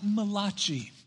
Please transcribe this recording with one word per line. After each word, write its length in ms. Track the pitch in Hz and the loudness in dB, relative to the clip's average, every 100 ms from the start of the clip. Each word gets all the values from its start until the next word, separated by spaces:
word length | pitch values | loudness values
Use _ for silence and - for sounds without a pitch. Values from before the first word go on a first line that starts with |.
Malachi. 880 | 202 214 208 208 202 196 - 139 107 - | 2 2 2 0 -2 0 -2 -2 -6 -14